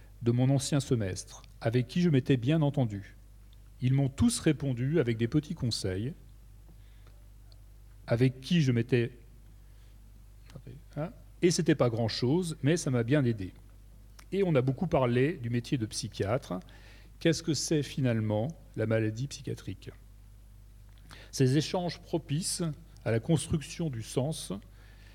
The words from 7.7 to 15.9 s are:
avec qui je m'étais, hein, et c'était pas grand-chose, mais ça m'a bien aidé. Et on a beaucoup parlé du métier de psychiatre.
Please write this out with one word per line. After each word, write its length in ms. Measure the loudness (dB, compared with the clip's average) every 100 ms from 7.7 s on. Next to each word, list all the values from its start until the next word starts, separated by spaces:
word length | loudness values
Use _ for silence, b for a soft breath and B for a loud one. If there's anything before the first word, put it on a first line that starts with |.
| -20 -20 -16 -2
avec 340 | 2 2 0
qui 220 | 0 2
je 100 | 4
m'étais, 460 | 2 2 0 0 -6 -20 -20 -20 -20 b b b b -20 -20 -20 -20 -20 -20 -18 -20 -14 -10
hein, 160 | -10 -10 -18 0
et 80 | 2
c'était 240 | 2 2
pas 160 | 4 4
grand-chose, 680 | 2 -2 0 0 0 0 -2
mais 160 | 0 2
ça 120 | 2
m'a 120 | 0
bien 220 | 2 2
aidé. 280 | 2 0 -6 -12 -20 -20 -20 -20 -20 -20 -6
Et 100 | 0
on 120 | 4
a 80 | 4
beaucoup 240 | 2 0 0
parlé 480 | 2 4 4 2
du 160 | 0 -4
métier 260 | -4 -2 -4
de 100 |
psychiatre. 680 | -2